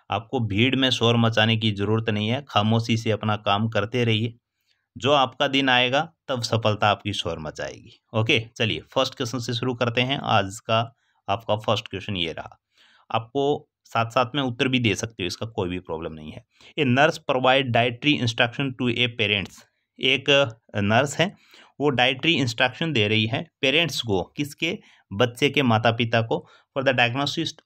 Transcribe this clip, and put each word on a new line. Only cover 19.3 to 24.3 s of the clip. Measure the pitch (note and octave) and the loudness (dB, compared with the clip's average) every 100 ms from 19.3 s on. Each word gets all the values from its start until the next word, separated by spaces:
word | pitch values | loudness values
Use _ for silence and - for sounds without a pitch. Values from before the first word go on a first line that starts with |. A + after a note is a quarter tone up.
| G2+ F#2+ - _ _ _ - | 0 -2 -12 _ _ _ -4
एक | C3+ C#3 C#3+ C#3 C3 - _ G#2+ | -2 0 4 4 2 -4 _ -2
नर्स | G2+ A#2 C#3+ - | 2 2 2 0
है, | F3+ - _ - - - | -2 -4 _ -20 -20 -2
वो | C#3+ | 0
डाइटरी | B2 B2+ B2 D#3+ | 2 2 2 0
इंस्ट्रक्शन | E3+ B2 - C3 - E3 | 2 0 0 0 0 -2
दे | B2+ G#2 | 2 2
रही | A2 A2 | 2 0
है | C#3+ E3+ - | -2 -6 -2
पेरेंट्स | C3+ D3+ D#3+ - | 0 2 0 -4
को, | A2+ F#2 | -2 -2
किसके? | - | -2